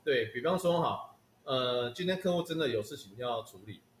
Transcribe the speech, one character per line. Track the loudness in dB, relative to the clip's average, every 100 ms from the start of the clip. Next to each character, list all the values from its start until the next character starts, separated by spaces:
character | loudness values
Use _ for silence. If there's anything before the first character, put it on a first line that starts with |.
对， | 0 2 2
比 | -2
方 | 0 2
说 | 4 4
哈， | 2 0 -6 -16 _ _
呃， | -2 0 2 0 0
今 | -2 -2
天 | 0
客 | 2
户 | 2
真 | 0 0
的 | 0
有 | 0
事 | -2 -8
情 | -12 -8
要 | -4 -4
处 | -6 -12 -14
理， | -16 -18 _